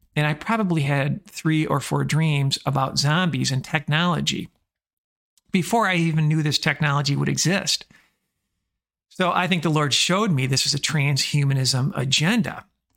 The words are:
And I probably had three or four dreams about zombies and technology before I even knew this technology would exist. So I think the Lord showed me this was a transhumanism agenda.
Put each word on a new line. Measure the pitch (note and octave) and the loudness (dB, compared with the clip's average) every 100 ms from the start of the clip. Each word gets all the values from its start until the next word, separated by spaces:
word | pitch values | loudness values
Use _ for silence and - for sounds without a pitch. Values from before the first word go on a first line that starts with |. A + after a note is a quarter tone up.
| _ | _
And | - D3+ | -2 0
I | |
probably | D3+ - A3 G3 E3 | -2 -2 0 2 0
had | C#3 C#3 C#3 - - | 0 0 0 -2 -8
three | - D#3+ D#3 D3+ | -4 0 0 0
or | C#3+ | -2
four | - C#3+ | -2 -2
dreams | C#3 C#3+ D#3+ C#3+ C#3 - | 0 2 2 2 0 0
about | - C3+ C3+ - | -2 0 0 0
zombies | C#3+ D#3 F#3 C3 B2+ | 2 2 2 0 -2
and | C3 | -2
technology | - D#3+ D3 D3+ F3+ D3+ C#3 G3+ - _ _ _ _ _ _ _ _ _ _ | -2 -4 0 0 2 0 -2 -4 -8 _ _ _ _ _ _ _ _ _ _
before | F#3+ - A#3 G3+ | -2 0 0 2
I | F3+ | 2
even | E3 D#3 D3+ | 0 2 2
knew | D#3 | 2
this | D3+ - | 0 -2
technology | - - D3 C#3+ C#3+ C#3 | -2 0 0 0 0 0
would | C#3 | -2
exist. | C#3 D#3 G3 - - - - _ _ _ _ _ _ _ _ _ _ _ | 0 0 0 -2 -4 -6 -20 _ _ _ _ _ _ _ _ _ _ _
So | - F#3 | -4 0
I | - F3+ | 0 0
think | F3+ | 0
the | E3 | 2
Lord | D#3 D3 | 2 2
showed | - - F#3 A3 | 0 2 0 2
me | C#3+ C3 | 0 0
this | C3+ | 0
was | - | 0
a | C#3+ | -2
transhumanism | - D#3 C#3+ C#3 - D3 C#3 C3+ B2+ B2+ C3 - | -2 0 0 0 0 0 2 0 0 0 -2 -2
agenda. | C3 C3 D#3 A#3 E3+ - - _ _ | -2 0 2 0 -2 -6 -16 _ _